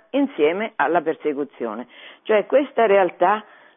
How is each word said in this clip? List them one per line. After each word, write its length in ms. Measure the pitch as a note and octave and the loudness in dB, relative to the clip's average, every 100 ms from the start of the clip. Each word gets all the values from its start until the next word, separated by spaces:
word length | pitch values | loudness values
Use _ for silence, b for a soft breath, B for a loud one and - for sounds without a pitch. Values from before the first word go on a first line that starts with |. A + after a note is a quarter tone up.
| _ | _
insieme 640 | C#4 C#4 - D3 F#3+ A3 - | -4 -2 0 0 0 -6 -4
alla 260 | C#3+ E3+ | 0 0
persecuzione. 840 | D#3 D3 D3+ C#3 C#3 - A#2 G#2+ B2+ B B B | -2 -6 -6 -6 -8 -8 -10 -10 -14 B B B
Cioè 240 | - G#3+ - | -2 -2 2
questa 400 | C4+ C4+ - A3 | 0 0 0 2
realtà, 580 | G3 F3 - F3+ G#3+ - b b | 4 2 0 0 0 -6 b b